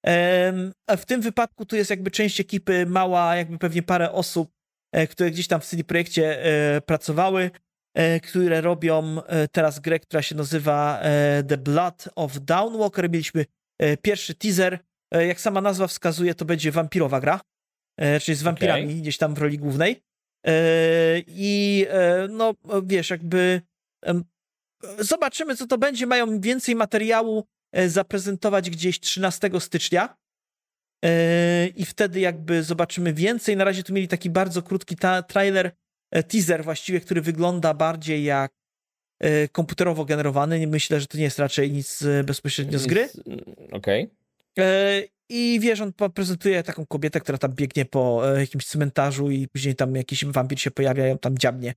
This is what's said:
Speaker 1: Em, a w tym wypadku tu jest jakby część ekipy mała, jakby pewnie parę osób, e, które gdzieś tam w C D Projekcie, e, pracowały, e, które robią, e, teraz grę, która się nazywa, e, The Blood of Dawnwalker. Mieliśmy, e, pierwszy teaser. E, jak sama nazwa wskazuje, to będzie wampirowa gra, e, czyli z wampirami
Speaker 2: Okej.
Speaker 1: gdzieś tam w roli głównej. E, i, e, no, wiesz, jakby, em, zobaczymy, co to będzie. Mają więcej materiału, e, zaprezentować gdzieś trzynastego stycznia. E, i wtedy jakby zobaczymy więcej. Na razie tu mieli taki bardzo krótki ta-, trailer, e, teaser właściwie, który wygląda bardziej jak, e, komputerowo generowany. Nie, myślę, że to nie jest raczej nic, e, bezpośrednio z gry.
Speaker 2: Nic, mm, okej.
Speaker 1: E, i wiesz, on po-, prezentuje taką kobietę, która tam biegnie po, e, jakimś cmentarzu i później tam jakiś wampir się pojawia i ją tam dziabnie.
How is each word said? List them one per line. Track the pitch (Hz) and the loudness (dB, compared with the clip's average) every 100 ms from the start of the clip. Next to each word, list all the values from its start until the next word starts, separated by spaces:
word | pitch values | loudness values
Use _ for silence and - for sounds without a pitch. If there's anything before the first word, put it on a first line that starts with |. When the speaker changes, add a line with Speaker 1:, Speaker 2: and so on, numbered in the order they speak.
| - | 2
Speaker 1:
Em, | 175 175 180 185 185 185 - - | 2 4 4 2 0 -6 -8 -2
a | 190 | -2
w | - | 0
tym | 247 | -2
wypadku | 226 214 233 - 208 | 0 0 -2 -4 -4
tu | 214 | -2
jest | 196 | 0
jakby | 196 190 | -2 -4
część | - 214 - | 0 0 0
ekipy | 190 196 - 180 175 | -4 -2 0 0 2
mała, | 185 185 180 170 175 | 2 2 2 2 0
jakby | 165 165 | -2 -4
pewnie | 175 165 | -2 -2
parę | 170 180 170 | 0 0 2
osób, | - 175 170 156 _ _ _ _ | -2 -2 -4 -4 _ _ _ _
e, | 170 160 | -2 -2
które | - 175 | 0 -2
gdzieś | 160 180 | 0 -2
tam | 165 | -2
w | - | -2
C | 170 | -8
D | |
Projekcie, | - 170 170 - 156 147 165 151 147 147 | -2 -2 0 0 0 2 2 2 2 0
e, | |
pracowały, | - 156 - 151 190 190 180 175 _ _ _ | 0 -2 0 0 2 2 -2 -6 _ _ _
e, | - 165 165 | 0 2 2
które | - 180 180 160 | -2 0 2 2
robią, | 170 175 165 160 160 156 - | 0 0 2 0 0 -6 -2
e, | 165 151 | 0 0
teraz | - 156 143 | 2 0 0
grę, | 160 160 | -2 -2
która | _ 156 | _ -4
się | 143 | -2
nazywa, | 151 143 160 147 147 147 135 | -6 -2 0 0 2 0 0
e, | 156 147 147 143 139 | 2 4 4 2 0
The | 143 | -2
Blood | 135 151 175 - - | 2 0 0 -6 -14
of | - 151 139 | -6 -6 -6
Dawnwalker. | 139 170 226 226 208 196 175 | 0 2 2 0 -2 0 -2
Mieliśmy, | 170 156 165 147 _ _ _ | -2 -2 -4 -4 _ _ _
e, | 151 147 | 0 2
pierwszy | 208 202 - | 0 -2 -4
teaser. | 165 214 185 185 180 _ _ _ | -6 -2 2 2 0 _ _ _
E, | 170 170 | 0 2
jak | 175 | 0
sama | 220 196 | 0 0
nazwa | 196 190 214 | 0 0 -2
wskazuje, | - 170 160 175 | -2 -2 0 0
to | 170 | 0
będzie | 160 170 151 | -2 0 0
wampirowa | 156 160 185 143 135 | 0 0 0 0 2
gra, | 143 185 - _ _ _ _ - | 0 -2 -4 _ _ _ _ -2
e, | 147 147 | 0 2
czyli | - 147 | 0 0
z | |
wampirami | 160 165 190 151 | 0 0 2 2
Speaker 2:
Okej. | 147 160 | 0 -4
Speaker 1:
gdzieś | 151 - | -6 -2
tam | 156 | -2
w | 147 | 0
roli | 147 147 | -2 -2
głównej. | 147 139 175 254 _ _ _ _ - | -4 0 0 -2 _ _ _ _ 0
E, | 160 165 165 165 165 165 170 170 | 2 4 4 4 4 4 2 -4
i, | 170 202 202 202 202 190 | -4 0 2 2 2 2
e, | 190 175 180 196 | 4 4 2 -2
no, | 220 226 208 - 196 185 | 0 0 -2 -4 -4 0
wiesz, | 190 160 | -2 -2
jakby, | 180 170 185 180 180 175 _ _ _ | -6 0 2 2 2 -4 _ _ _
em, | - 175 175 _ _ _ _ _ - 202 | -2 -2 -4 _ _ _ _ _ -14 -6
zobaczymy, | 208 339 277 - 320 254 | -2 0 0 -4 -6 -6
co | 247 | -2
to | 254 | 0
będzie. | 277 247 247 | 0 0 0
Mają | 247 226 214 | 2 2 0
więcej | 202 254 247 | 0 -2 0
materiału, | 233 214 220 220 226 226 220 - _ _ | 0 2 0 2 2 2 -2 -4 _ _
e, | - 185 | 0 2
zaprezentować | 175 190 202 190 190 214 196 180 | 0 -2 -4 -4 -2 0 0 -2
gdzieś | 165 180 170 | -2 -2 -2
trzynastego | - 185 190 - 202 180 | -4 -2 -2 0 -2 -2
stycznia. | - 175 - 175 233 _ _ _ _ _ _ _ _ _ | -4 -4 0 0 0 _ _ _ _ _ _ _ _ _
E, | 170 170 170 170 170 175 175 | 2 4 4 4 4 2 0
i | 180 | -2
wtedy | 175 - 208 180 | -8 -2 -2 2
jakby | 185 165 160 170 | -2 -2 -2 0
zobaczymy | 156 165 170 - 175 | 0 -2 -2 0 -2
więcej. | 156 190 240 - 196 | 0 0 0 0 2
Na | |
razie | 196 190 | 2 0
tu | 185 | -2
mieli | 190 185 | -2 -2
taki | 175 180 | -2 0
bardzo | 170 190 175 | 0 0 -2
krótki | 175 190 - 170 | -4 -6 -4 -2
ta-, | 185 185 | 0 0
trailer, | 175 196 196 190 180 _ _ _ _ | 0 0 2 2 0 _ _ _ _
e, | 165 | -2
teaser | 160 220 170 165 | 0 0 2 0
właściwie, | 156 156 - 180 | 0 -6 -2 -4
który | 170 170 | 0 -2
wygląda | 156 160 175 175 165 | 0 0 0 2 0
bardziej | 151 160 165 156 151 | 2 0 -2 -4 -2
jak, | 147 139 135 _ _ _ _ _ _ _ | 0 0 -2 _ _ _ _ _ _ _
e, | - 151 147 | 0 2 2
komputerowo | - 170 - 175 156 | -2 -4 0 0 0
generowany. | 143 151 147 139 147 165 | -2 -2 0 0 0 0
Nie, | 156 | 0
myślę, | 156 - 151 | -2 0 -2
że | 139 | -2
to | 151 | -2
nie | |
jest | 151 - | -2 0
raczej | 143 - 143 | -2 0 0
nic, | 143 139 - | -2 -6 -4
e, | 143 143 | 0 0
bezpośrednio | 143 143 143 - 143 147 | 0 -4 -4 -4 -2 -2
z | 131 | 0
gry. | 185 | 0
Speaker 2:
Nic, | 269 - - | 0 -6 -14
mm, | - - - - | -14 -14 -20 -14
okej. | - 101 104 214 _ _ _ _ - | -6 0 0 0 _ _ _ _ 0
Speaker 1:
E, | 190 190 196 196 202 _ _ | 2 4 2 0 -4 _ _
i | 240 240 233 | -2 2 2
wiesz, | 233 214 | 2 0
on | 208 | -4
po-, | - 202 | -2 -2
prezentuje | 175 185 175 202 180 | -2 -2 0 2 2
taką | 170 165 151 | -2 -10 -8
kobietę, | 147 151 156 | -4 -2 -2
która | - 139 | -4 -2
tam | 135 | -2
biegnie | 127 139 147 | -2 -2 -2
po, | 131 139 127 117 135 139 | 0 2 2 2 2 2
e, | |
jakimś | 135 139 - | 0 -4 -4
cmentarzu | 151 143 139 139 135 143 | -2 0 0 0 0 -2
i | 135 135 | -2 -4
później | 139 139 | -4 -4
tam | 131 131 131 | -2 -2 -2
jakiś | 127 135 | -4 -4
wampir | 143 135 131 139 | -2 -2 -2 -2
się | 139 | -4
pojawia | - 135 131 131 | 0 0 2 0
i | |
ją | 131 | 0
tam | 127 131 | -2 0
dziabnie. | 127 127 120 | 0 -2 -8